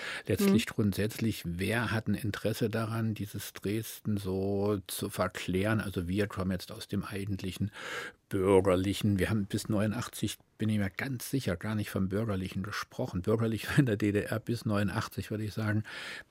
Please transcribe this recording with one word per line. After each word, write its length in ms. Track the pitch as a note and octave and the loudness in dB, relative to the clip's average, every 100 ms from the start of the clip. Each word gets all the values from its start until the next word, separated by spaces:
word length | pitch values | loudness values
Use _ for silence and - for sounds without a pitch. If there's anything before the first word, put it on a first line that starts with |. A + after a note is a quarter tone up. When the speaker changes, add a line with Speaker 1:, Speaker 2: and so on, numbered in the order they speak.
| - - - | -10 -8 -2
Speaker 1:
letztlich 400 | G2+ G3+ G3 - | 2 6 4 2
Speaker 2:
Mhm. 80 | |
Speaker 1:
grundsätzlich, 720 | - G#2 F#2+ G#2 - A2+ - E2+ | 2 2 2 0 0 -2 -2 -4
wer 460 | F2 F#2+ A2+ A2 | -2 0 0 0
hat 160 | A2 - | 0 0
ein 60 | |
Interesse 540 | G2+ G#2 - G#2 A2 A#2 | -2 -2 -2 -2 0 0
daran, 460 | A2+ A2+ A2+ A2+ | 0 -2 -2 -2
dieses 380 | G#2 G2+ G#2 - | -2 -6 -8 -10
Dresden 640 | - G2 G#2+ A2+ - - G#2 | -8 -4 -4 -4 -8 -2 -2
so 640 | G2 F#2+ G2 G2+ G2+ G#2 - | 0 -2 0 2 2 0 -2
zu 200 | - G2+ | -6 -4
verklären? 720 | - F#2 - - F#2 G2+ A2+ | 0 -2 -2 -2 2 2 2
Also 280 | G2+ F#2+ F2 | 0 -4 -2
wir 180 | G2 G2+ | 0 0
kommen 240 | - F#2+ | 0 -2
jetzt 220 | F#2 - | -2 -6
aus 160 | D#2+ - | -12 -4
dem 160 | G2+ | -4
eigentlichen 640 | - G2+ G2 F#2+ F#2+ F2 G2+ - - - - - - | -4 -6 -4 -4 -4 -4 -4 -4 -10 -8 -10 -14 -4
bürgerlichen, 920 | G2+ F#2 F#2+ G2 F2+ F#2+ F#2+ G#2+ G2+ | 2 8 8 8 4 4 2 2 4
wir 100 | F2+ | 2
haben 160 | A2 G2 | 2 0
bis 220 | A2 - | -2 0
neunundachtzig, 720 | G#2+ G#2+ G2+ A#2 - G#2 - _ - | 0 2 0 -6 -4 -4 -6 _ -4
bin 100 | A2 | 0
ich 100 | G#2+ | 2
mir 120 | F#2+ | 0
ganz 400 | - B2 B2 - | -2 -6 -4 -2
sicher, 240 | C#3 A#2 | -2 0
gar 200 | F2 G#2 | -2 -2
nicht 160 | G#2+ G#2 | -2 -2
vom 180 | - F#2+ | 0 0
Bürgerlichen 540 | F#2+ A2+ F#2+ F#2 F#2+ | 0 0 -2 -2 -4
gesprochen. 580 | G2 G2+ - - B2 F2+ | -6 -6 -8 -6 -4 -2
Bürgerlich 480 | F2 A2 A2+ A2 - | 2 2 2 -2 0
war 100 | - | 2
in 80 | C3+ | 4
der 100 | G#2 | 4
D 140 | G#2 | 4
D 120 | G2+ | 2
R 180 | - A2 | 2 -2
bis 240 | - A#2+ | -2 -2
neunundachtzig, 680 | - G2+ G2+ A2 - - - | 0 2 2 0 -2 -4 -4
würde 140 | G#2+ | -4
ich 80 | G#2+ | -4
sagen, 320 | G#2 G#2+ G#2+ - - - - - | -2 0 0 0 -8 -10 -12 -6